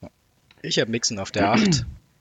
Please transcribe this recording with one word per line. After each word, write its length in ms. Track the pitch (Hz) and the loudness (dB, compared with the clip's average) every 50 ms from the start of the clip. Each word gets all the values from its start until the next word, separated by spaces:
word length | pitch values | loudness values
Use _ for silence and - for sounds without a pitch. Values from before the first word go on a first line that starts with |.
Ja. 80 | - - _ _ _ _ _ _ _ _ - _ | -20 -20 _ _ _ _ _ _ _ _ -20 _
Ich 180 | - 131 - 160 | -8 -4 0 0
hab 80 | 131 107 | 0 0
Mixon 320 | 113 120 - - 113 98 | -2 -4 -2 -4 -4 -4
auf 100 | 95 - | -8 -4
der 220 | - 104 98 101 | -2 0 2 4
acht. 340 | - 220 214 196 156 123 113 - - - _ _ _ _ | 4 4 4 4 4 2 0 -4 -10 -16 _ _ _ _